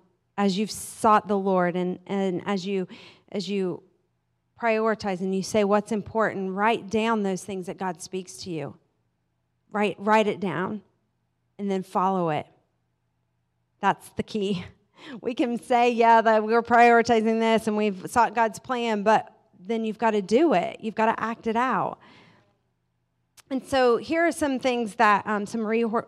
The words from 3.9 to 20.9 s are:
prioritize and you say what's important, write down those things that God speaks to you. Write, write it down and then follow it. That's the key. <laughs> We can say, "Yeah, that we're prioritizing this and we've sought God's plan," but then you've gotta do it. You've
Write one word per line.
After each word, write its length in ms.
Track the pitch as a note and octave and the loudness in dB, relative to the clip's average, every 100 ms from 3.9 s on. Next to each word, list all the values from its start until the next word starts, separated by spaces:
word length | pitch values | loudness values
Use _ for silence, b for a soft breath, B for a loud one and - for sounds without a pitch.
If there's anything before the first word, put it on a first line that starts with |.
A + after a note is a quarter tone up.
| _ _ _ _ _ _ - | _ _ _ _ _ _ -6
prioritize 600 | A#3 A3 A3 G#3+ G#3 F#3 | -2 0 0 -2 -4 -6
and 160 | F#3+ F#3+ | -4 -4
you 80 | |
say 200 | F3+ A3 | -2 0
what's 280 | G3+ G#3 G3+ | 2 2 0
important, 600 | A3 - A3 G#3 F3 F#3+ | -6 -4 -2 -2 -2 -6
write 360 | F#3+ G#3+ A#3 G3+ | -2 0 -2 -2
down 320 | A3 A3+ A3 | -2 0 0
those 220 | G3 F#3 | -2 -4
things 240 | - G3 F3+ | -8 -10 -10
that 100 | F3 | -8
God 240 | F#3+ E3+ | -8 -8
speaks 320 | - F#3+ F3+ - | -10 -12 -12 -16
to 120 | G3 | -10
you. 260 | E3 C#3 - _ _ _ _ _ _ _ _ _ | -8 -10 -12 _ _ _ _ _ _ _ _ _
Write, 240 | G#3 G#3 - | -2 -2 -2
write 260 | G3 G#3+ G#3 | 2 2 2
it 140 | F3 | -2
down 420 | F#3+ D3 F#3+ G#3+ - _ _ _ _ _ _ - | -4 -4 -6 -8 -14 _ _ _ _ _ _ -10
and 100 | G3+ | -4
then 140 | F#3+ | -4
follow 480 | F#3 G#3+ F#3 F#3+ E3+ | -4 -2 0 0 0
it. 160 | D3+ - _ _ _ _ _ _ _ _ _ _ _ _ - | -2 -6 _ _ _ _ _ _ _ _ _ _ _ _ -4
That's 300 | G3 F#3 - - | -2 -2 -6 -10
the 60 | |
key. 420 | - A3 G3 F3+ F3+ | -6 -4 -2 -4 -8
<laughs> 60 | _ _ B B B3 | _ _ B B -10
We 120 | - | -8
can 240 | B3+ C#4 A#3+ | -4 -2 -4
say, 340 | - A#3+ A#3+ | 0 2 4
"Yeah, 280 | A#3 A3+ A3+ | 4 6 6
that 220 | A3 A3 | 6 2
we're 180 | G#3+ A#3 | 2 0
prioritizing 800 | A3+ A#3 A#3+ A#3 A3+ A#3 A3 A3+ | 4 6 8 8 6 2 2 0
this 280 | A3+ A3+ A3 | 2 2 2
and 100 | G#3+ | 0
we've 340 | G#3+ F#3 F3+ | -2 -4 -4
sought 240 | B3 A3 G#3+ | 0 2 2
God's 240 | A3+ F#3+ | -2 -2
plan," 440 | - B3 A#3 G#3+ | -8 -4 -2 0
but 280 | G3 G#3 - _ _ _ | 2 2 0 _ _ _
then 280 | F3+ A3+ A3 | -6 -4 -4
you've 120 | G#3 | -2
gotta 240 | A3+ G#3 | 0 0
do 320 | F#3+ A3+ E4 | 2 4 4
it. 240 | F#3+ - - | 2 0 -6
You've 140 | A3 | -8